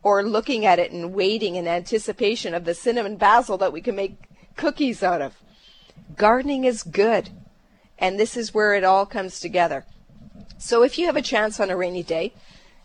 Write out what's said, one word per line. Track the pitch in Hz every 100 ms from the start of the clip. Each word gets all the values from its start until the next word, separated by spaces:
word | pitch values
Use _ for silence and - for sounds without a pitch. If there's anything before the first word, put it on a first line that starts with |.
or | 208 202
looking | 202 214 233 233
at | 214 175
it | 170
and | 175 170
waiting | 190 190 220 202 180
in | 170
anticipation | 175 180 220 214 202 208 233 208
of | 170
the | 165
cinnamon | 175 247 240 202 208
basil | 196 233 240 190
that | 190
we | 151
can | 240
make | 196 196 - - - - -
cookies | 294 285 277 208
out | 185 175
of. | 139 _ _ _ _ - - - - -
Gardening | 208 247 277 277
is | 254 226
good, | 170 190 214 214 - - - _ _ _ _ -
and | 185 196
this | 226 240
is | 214
where | 214 214
it | 202
all | 185 190 202
comes | 220 190 -
together. | 170 180 170 139 - - - - - - - -
So | - 233
if | 254 -
you | 349
have | 294
a |
chance | - 226 214 214
on | 196
a | 180
rainy | 180 180
day, | 170 165 202 - - - _ -